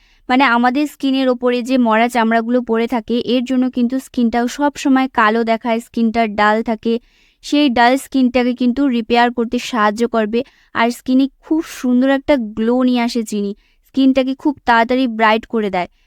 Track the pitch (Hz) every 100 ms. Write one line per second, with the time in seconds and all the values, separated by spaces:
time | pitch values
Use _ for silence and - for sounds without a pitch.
0 | _ _ - 254 269 233 247 254 294 -
1 | 269 269 262 247 247 247 233 262 233 214
2 | 240 240 220 226 226 247 240 226 233 247
3 | - 233 - 247 247 254 254 247 240 262
4 | - - 233 240 240 - 294 - 294 262
5 | 262 - 214 226 226 226 247 226 - -
6 | 226 233 226 202 208 220 226 165 226 233
7 | _ _ _ _ - 294 294 240 240 269
8 | - 269 247 254 247 240 247 240 285 240
9 | 220 240 240 240 233 247 - 233 208 214
10 | 233 226 214 233 - _ _ - 233 240
11 | - 254 269 _ - 311 - - 247 247
12 | 269 277 269 285 214 220 226 247 254 247
13 | 233 240 214 208 202 208 _ _ _ -
14 | 269 269 262 269 311 277 - 233 233 254
15 | 262 220 220 220 - 226 208 185 175 _